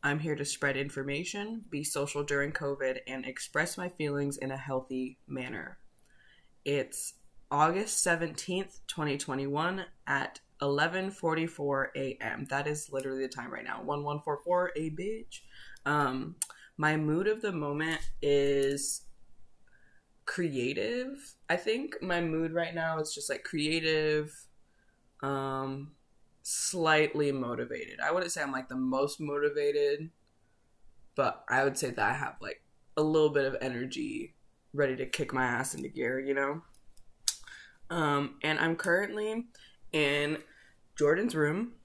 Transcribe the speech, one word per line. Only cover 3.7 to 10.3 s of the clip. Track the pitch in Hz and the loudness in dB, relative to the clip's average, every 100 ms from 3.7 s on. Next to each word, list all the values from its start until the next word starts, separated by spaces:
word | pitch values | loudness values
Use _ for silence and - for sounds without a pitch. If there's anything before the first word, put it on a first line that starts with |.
| - | -2
my | 180 | -6
feelings | 175 151 143 143 139 | -2 -2 0 0 -2
in | 135 | -4
a | 135 | -6
healthy | 135 131 131 131 127 143 - | -2 -2 -2 -4 -4 -8 -10
manner. | 135 127 110 - - - _ _ - - - - _ | -8 -6 -8 -10 -12 -20 _ _ -20 -20 -20 -20 _
It's | - 143 131 - - - - - - | -2 0 0 -4 -6 -8 -20 -20 -2
August | 143 156 180 208 - | 6 6 6 0 2
seventeenth, | 180 170 165 - - 180 190 - - | 4 4 2 -4 -4 -2 -2 -8 -8
twenty | - 147 139 | -2 0 0
twenty-one | - 135 139 143 165 190 185 - - | -2 -2 0 2 0 0 -6 -12 -2
at | 139 - | 0 -2